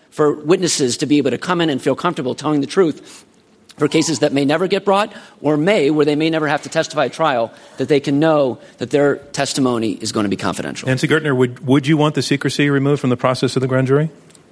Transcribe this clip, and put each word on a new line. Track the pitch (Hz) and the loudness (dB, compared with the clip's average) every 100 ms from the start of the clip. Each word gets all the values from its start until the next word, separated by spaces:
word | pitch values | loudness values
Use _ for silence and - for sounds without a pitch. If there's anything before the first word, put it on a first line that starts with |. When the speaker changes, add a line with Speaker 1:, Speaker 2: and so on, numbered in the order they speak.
| _ | _
Speaker 1:
for | - 147 | 0 0
witnesses | - 147 185 170 - 127 117 | 2 0 2 2 0 0 0
to | |
be | 139 147 | 0 2
able | 131 | 2
to | 120 | -2
come | - 180 | -2 0
in | 165 | 0
and | 131 | 0
feel | 143 | 0
comfortable | 127 180 165 127 | 0 -2 -2 -6
telling | - 151 151 | -4 -2 0
the | 135 | 0
truth | 190 170 - - - - _ _ _ - - | 0 0 0 -12 -20 -20 _ _ _ -14 -4
for | 147 | 0
cases | 160 156 135 | 2 0 0
that | 147 | 0
may | 139 | 0
never | 139 160 185 | 0 0 0
get | 190 | -2
brought | 196 196 220 - - - | 0 0 0 -8 -20 -6
or | 147 | -2
may, | 151 170 214 143 | 0 2 2 2
where | 151 | 2
they | 147 | 2
may | 147 160 | 2 0
never | 160 151 | 0 0
have | 147 | -2
to | 135 | -2
testify | 160 151 147 | -4 -2 -2
at | 127 | -2
trial, | - 160 123 113 - - - | 0 0 0 -4 -8 -14 -6
that | 135 | 0
they | 143 | 0
can | 147 143 | 2 2
know | 160 151 135 107 - - | 2 2 0 -4 -12 -12
that | 123 | -2
their | 143 143 - - | 2 2 0 -6
testimony | - 139 - 127 117 110 - | -6 -4 0 0 0 -2 -4
is | 110 | -4
gonna | 113 104 | -2 -2
be | |
confidential. | - 98 85 71 - 127 | -2 -4 -4 -8 -6 -4
Speaker 2:
Nancy | 131 156 | -2 0
Gertner, | 156 151 127 | 0 0 0
would, | 131 120 123 | 0 -2 0
would | 143 | 2
you | 135 | 2
want | 156 151 | 2 2
the | 147 | 0
secrecy | - 139 139 - 143 | -2 -2 -2 0 0
removed | 139 139 143 | 2 0 0
from | 127 | 0
the | 120 | 0
process | 127 127 127 | 0 0 -2
of | 127 | -2
the | 127 | 0
grand | 131 | 0
jury? | 127 139 156 - - - _ | 2 2 0 -6 -20 -20 _